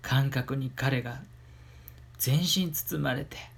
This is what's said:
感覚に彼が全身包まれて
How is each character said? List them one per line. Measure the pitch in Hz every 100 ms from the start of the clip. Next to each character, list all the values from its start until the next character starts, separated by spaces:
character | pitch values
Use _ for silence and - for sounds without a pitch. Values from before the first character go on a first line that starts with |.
感 | - 131 139
覚 | 131 123 135
に | 131 -
彼 | 131 131
が | 120 123 - - - - - - - - - -
全 | - 143
身 | 180 185 180
包 | 156 - 165
ま | 143
れ | 131
て | - - -